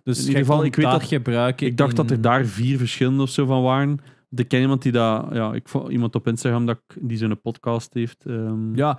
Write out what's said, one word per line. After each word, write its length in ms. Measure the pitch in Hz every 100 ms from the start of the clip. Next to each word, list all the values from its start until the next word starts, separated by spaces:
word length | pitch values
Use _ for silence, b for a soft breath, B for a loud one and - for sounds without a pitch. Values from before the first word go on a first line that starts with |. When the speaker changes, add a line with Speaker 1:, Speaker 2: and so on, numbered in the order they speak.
Speaker 1:
Dus 140 | - 123
Speaker 2:
In 40 |
Speaker 1:
jij 80 | 135
Speaker 2:
ieder 120 | 139
geval, 140 | 135 151
Speaker 1:
kon 100 | 156
Speaker 2:
ik 100 | 127
weet 80 | 151
Speaker 1:
dat 140 | 156
Speaker 2:
dat, 80 | -
Speaker 1:
gebruiken 580 | 147 120 117 123 127 135
Speaker 2:
ik 100 | 120
dacht 200 | 139 117
dat 140 | 117
er 60 | 123
Speaker 1:
in 60 |
Speaker 2:
daar 220 | 120 127
vier 340 | 120 98 123 135
verschillende 440 | 120 - 127 135
of 80 | 131
zo 160 | - 131
van 160 | 131
waren. 360 | 127 131 139 143 b b b
Ik 140 | 120 123
ken 120 | 127
iemand 220 | 135 135
die 100 | 127
dat... 340 | 120 113 110 -
Ja, 200 | 117 110
ik 160 | 117 -
vo-, 200 | - 127
iemand 260 | 127 117
op 120 | 117 120
Instagram 400 | 117 127 120 117
dat 100 | 117 _
ik, 100 | - 120
die 100 | 113
zo'n 220 | 110 101
podcast 540 | 117 113 123 117 -
heeft, 300 | 123 117 - 139
ehm, 480 | 117 110 110 110 113
Speaker 1:
Ja, 220 | 147